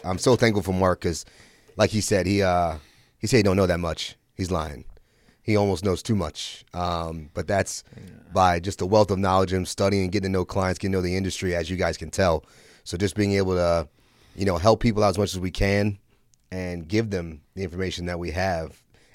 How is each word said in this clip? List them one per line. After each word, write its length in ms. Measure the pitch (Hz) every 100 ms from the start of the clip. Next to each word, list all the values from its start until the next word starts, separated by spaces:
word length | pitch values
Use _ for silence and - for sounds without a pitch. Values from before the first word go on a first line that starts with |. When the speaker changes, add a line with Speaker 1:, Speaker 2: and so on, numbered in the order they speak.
Speaker 1:
I'm 140 | 90 92
so 180 | 131 117
thankful 260 | 117 104
for 120 | 90
Mark 260 | 92 92 87
'cause, 240 | 92 78 - - - _ _ -
like 100 | 104
he 120 | 107
said, 240 | - 101 90
he, 160 | 101
uh, 340 | 95 90 85 78 - _ _ _
he 80 | 107
said 120 | 120
he 40 |
don't 140 | 98 95
know 100 | 90
that 140 | 87
much. 360 | 82 80 - - _
He's 160 | - 90
lying. 340 | 85 78 69 - - _ _ _ _
He 140 | - 104
almost 280 | 101 87
knows 180 | 98 87
too 120 | -
much. 500 | 104 76 - - - -
Um, 560 | 87 87 85 82 82 73
but 140 | 85 82
that's 360 | 98 92 - - -
Speaker 2:
Yeah. 60 | - - -
Speaker 1:
by 260 | 92 90 87
just 180 | 92 -
the 80 | 92
wealth 240 | 107 101
of 80 | 95
knowledge 360 | 95 95 92
and 120 | 92 87
studying, 440 | - 98 101 92
getting 180 | 98 95
to 20 |
know 120 | 95
clients, 340 | 90 98 92 87
getting 140 | 98
to 60 | 95
know 40 |
the 140 | 90 92
industry, 380 | 95 - 95
as 160 | 85 82
you 60 | 90
guys 180 | 85 80
can 140 | 78
tell. 340 | - 92 78 - - - -
So 140 | - 90
just 180 | 101 104
being 160 | 101
able 220 | 98 92
to, 340 | 90 87 85 80 _ _ _ _ -
you 80 |
know, 140 | 98 85
help 220 | 107 110
people 220 | 120 104
out 60 | 104
as 80 | 98
much 140 | 98
as 60 | 92
we 100 | 92
can 480 | - 98 101 104 101 _ _ _ _ _
and 340 | 92 90 87 78
give 220 | 107 110
them 300 | 92 85 76 _
the 80 | 95
information 400 | 92 87 92 90 87
that 120 | 87
we 120 | 87
have 500 | 87 95 85 78 - _ _ _